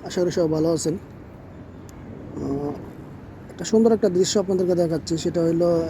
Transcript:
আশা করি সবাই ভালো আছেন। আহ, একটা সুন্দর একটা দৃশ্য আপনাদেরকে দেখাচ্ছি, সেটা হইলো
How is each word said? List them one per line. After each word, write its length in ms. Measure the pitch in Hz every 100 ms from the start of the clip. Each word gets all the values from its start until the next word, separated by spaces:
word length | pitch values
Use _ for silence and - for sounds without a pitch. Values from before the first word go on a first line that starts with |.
| 170
আশা 160 | 190
করি 100 | 175
সবাই 160 | 180 160
ভালো 260 | 156 160
আছেন। 200 | 160 160
আহ, 1800 | 190 - - - - - - - - - - - - - - 139 139 143 139 - - - - - - -
একটা 160 | - 175
সুন্দর 260 | 220 226
একটা 180 | 220 208
দৃশ্য 300 | 175 190 208
আপনাদেরকে 360 | 190 190 180 175
দেখাচ্ছি, 420 | 170 160 - 160
সেটা 260 | 175 170
হইলো 400 | 165 165 175 165